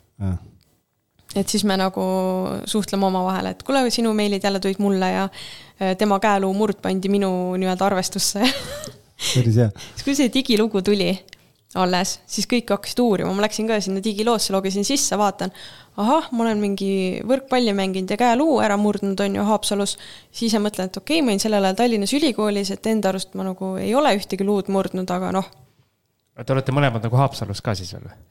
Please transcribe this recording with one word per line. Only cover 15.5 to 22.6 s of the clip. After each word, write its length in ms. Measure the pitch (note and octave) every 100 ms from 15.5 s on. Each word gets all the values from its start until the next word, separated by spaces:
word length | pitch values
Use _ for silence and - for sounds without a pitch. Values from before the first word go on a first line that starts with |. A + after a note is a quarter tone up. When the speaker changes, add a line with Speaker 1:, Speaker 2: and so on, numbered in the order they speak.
| - - - - -
Speaker 2:
Ahah, 240 | G#3+ D#4 - A#3
ma 80 |
olen 160 | A3+ G#3
mingi 320 | G3+ G3 G3 G3 F#3 F#3
võrkpalli 480 | G#3+ C4+ C4+ B3+ A#3 G3+
mänginud 320 | F#3+ F#3+ F#3
ja 80 | G#3
käeluu 400 | B3 A#3 D#4+ A3+
ära 160 | G#3+ G3+
murdnud, 480 | G#3 G3+ G3 G3
on 160 | G3+ G3
ju, 80 | G#3
Haapsalus. 480 | G#3 - G3+ G3+ - - - - -
Siis 160 | A3+ G#3+
ma 60 | G#3
mõtlen, 240 | G#3 F#3
et 80 | G3
okei, 240 | - D#4+
ma 80 | B3+
olin 80 | G3 A3
sellel 160 | G#3
ajal 160 | F#3+ F#3+
Tallinnas 320 | A#3+ A3 G3 C#4
ülikoolis, 560 | D#4 A3 G#3+ G3+